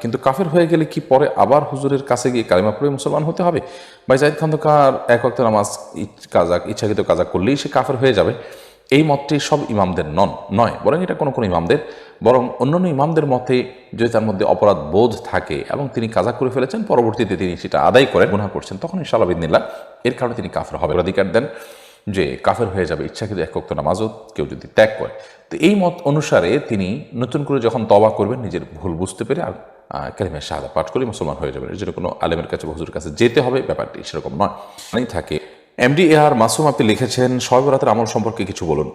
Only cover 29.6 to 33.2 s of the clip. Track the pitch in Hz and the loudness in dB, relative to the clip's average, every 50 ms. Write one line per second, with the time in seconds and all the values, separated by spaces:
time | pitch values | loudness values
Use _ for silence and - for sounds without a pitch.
29.6 | - - - - _ - - 69 71 67 - - 107 85 78 73 - - - 73 | -16 -20 -20 -20 _ -12 -10 -10 -10 -10 -6 -6 -6 -6 -6 -8 -10 -8 -8 -8
30.6 | 67 - - 87 80 - - 131 131 117 - - 92 76 69 - 85 69 - 67 | -8 -4 -4 -4 -4 -2 -2 -4 -4 -4 -4 -6 -6 -6 -6 -6 -6 -8 -8 -8
31.6 | 65 - 85 90 - 87 80 - 87 87 - - - 85 82 82 82 - - 80 | -10 -10 -8 -8 -8 -8 -8 -6 -6 -6 -6 -4 -2 -2 -2 -2 -4 -6 -8 -8
32.6 | - 80 78 80 82 - - 82 78 80 73 - | -8 -8 -8 -8 -10 -10 -10 -10 -10 -8 0 2